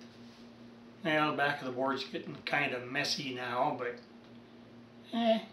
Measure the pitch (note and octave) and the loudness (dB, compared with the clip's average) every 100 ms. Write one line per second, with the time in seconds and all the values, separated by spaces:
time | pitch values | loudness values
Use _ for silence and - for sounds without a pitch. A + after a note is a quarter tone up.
0 | - - - - - - - - - - | -18 -18 -18 -18 -18 -18 -18 -18 -20 -4
1 | D#3+ D#3 D3+ C3 C#3+ - C3 B2 C3+ C3 | 4 6 6 4 2 2 -2 0 2 0
2 | - E3+ - D3 - D3 C#3 B2+ B2 C#3+ | -2 -6 -8 -8 -2 0 0 -2 -4 -2
3 | C3 - C3+ B2 B2 B2 D3 B2+ B2 - | 0 0 -2 -4 -2 2 2 2 -4 -6
4 | - - - - - - - - - - | -12 -20 -20 -20 -20 -20 -20 -20 -20 -20
5 | - A#3 A#3 A3 - | -4 4 6 6 2